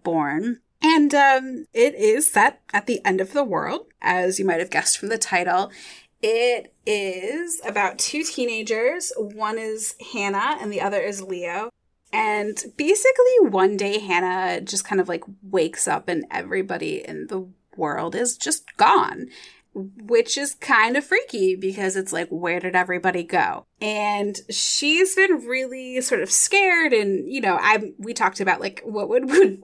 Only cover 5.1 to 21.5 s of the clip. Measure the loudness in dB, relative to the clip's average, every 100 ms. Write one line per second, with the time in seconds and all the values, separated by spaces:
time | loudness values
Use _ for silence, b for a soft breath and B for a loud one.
5.1 | -4 -2 0 2 0 0 B B B B
6.1 | -4 0 2 2 0 -4 _ -2 -2 -2
7.1 | -6 -6 -6 -6 -8 -4 -2 -2 -2 -4
8.1 | -4 -6 -4 -4 -4 -4 0 0 -2 -6
9.1 | -6 -8 -6 -4 -4 -6 -6 -8 -10 -10
10.1 | -4 -2 0 -2 -2 -4 -4 -2 -2 -2
11.1 | -6 -8 -8 -6 -6 -8 _ _ _ -6
12.1 | -2 0 0 -4 -6 -10 -4 2 4 4
13.1 | 6 6 6 6 6 2 2 -2 -2 0
14.1 | 0 2 0 -2 -4 -4 -6 -2 0 0
15.1 | -2 -8 -20 -2 0 0 -2 -2 -2 -2
16.1 | -4 -4 -8 -4 -4 -4 -6 -6 -6 -8
17.1 | -12 -8 -8 -10 -18 _ -6 -4 -4 -4
18.1 | -4 -4 -4 -4 -4 -4 2 6 6 2
19.1 | -4 -12 B B B _ -14 -12 -12 0
20.1 | 2 2 -2 -4 -6 0 2 4 0 0
21.1 | -2 0 0 0